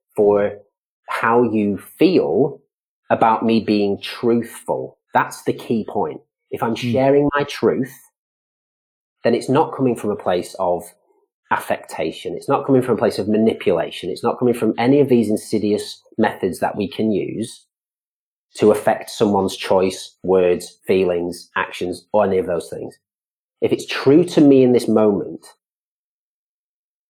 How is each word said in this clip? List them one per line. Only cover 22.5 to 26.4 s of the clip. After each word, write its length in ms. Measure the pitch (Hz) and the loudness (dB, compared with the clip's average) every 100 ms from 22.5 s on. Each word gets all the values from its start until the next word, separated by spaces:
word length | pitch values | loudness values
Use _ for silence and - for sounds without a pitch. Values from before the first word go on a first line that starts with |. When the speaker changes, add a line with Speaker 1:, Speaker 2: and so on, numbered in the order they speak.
| 85 - | -4 -6
Speaker 1:
things. 300 | 80 73 - _ _ _ _ _ - | -10 -14 -16 _ _ _ _ _ -6
If 120 | 113 | -2
it's 140 | - - | -2 -4
true 380 | - - 147 | -2 4 4
to 160 | 175 - | 4 4
me 220 | 143 135 | 6 8
in 100 | 127 | 6
this 160 | 120 - | 4 2
moment, 580 | 110 107 101 - - - _ _ _ _ _ _ _ _ _ | 2 2 2 -4 -12 -18 _ _ _ _ _ _ _ _ _